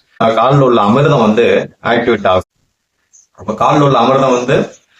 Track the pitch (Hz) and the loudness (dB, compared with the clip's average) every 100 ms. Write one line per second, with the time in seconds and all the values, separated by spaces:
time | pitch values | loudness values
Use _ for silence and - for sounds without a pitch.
0 | _ - 113 113 123 143 131 113 104 131 | _ -4 -2 0 0 2 2 2 2 2
1 | 147 139 107 110 104 87 - _ 110 117 | 2 0 0 0 0 0 -4 _ -4 -2
2 | 120 107 101 92 - _ _ _ _ _ | -2 -2 0 -2 -4 _ _ _ _ _
3 | _ - _ - 101 107 123 151 143 120 | _ -20 _ -16 -10 -4 0 0 2 2
4 | 120 135 131 123 123 170 202 - _ | 0 0 0 -2 -2 -2 -4 -10 _